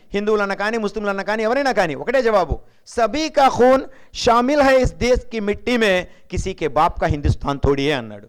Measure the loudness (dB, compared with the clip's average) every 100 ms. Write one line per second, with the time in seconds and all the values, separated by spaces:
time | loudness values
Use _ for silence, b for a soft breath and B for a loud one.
0 | b -6 0 0 -2 -4 -4 -4 -4 -4
1 | -4 -4 -4 -2 -2 0 0 0 -2 -4
2 | -2 0 2 2 0 -4 -10 b -10 -2
3 | -2 -2 -2 2 4 6 4 4 0 b
4 | b -2 2 2 2 4 4 4 2 0
5 | 0 0 -2 -6 -4 -4 -2 0 2 0
6 | -2 b b -6 -6 -4 -2 0 0 0
7 | -2 0 0 0 -2 -2 0 0 0 -2
8 | -6 -16